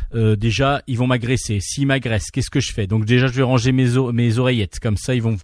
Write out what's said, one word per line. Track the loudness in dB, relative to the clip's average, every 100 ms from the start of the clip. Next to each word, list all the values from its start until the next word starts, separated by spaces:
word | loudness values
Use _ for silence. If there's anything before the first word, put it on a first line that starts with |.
| -6
euh, | 0 2 2
déjà | 0 0 0 0 -2
ils | -2
vont | 0
m'agresser, | 0 0 -2 -2 -4
s'ils | -4 -2 0
m'agressent, | 0 0 -2 -2
qu'est-ce | -4 -2
que | -2
je | -2
fais ? | -4 -2
Donc | 0
déjà | 2 2 2
je |
vais | 2
ranger | 2 2 2
mes | 2 2 2
o-, | 0
mes | 0 2 2
oreillettes, | 2 0 -2 -4
comme | -2 -2
ça | -2 -2
ils |
vont | 0 -4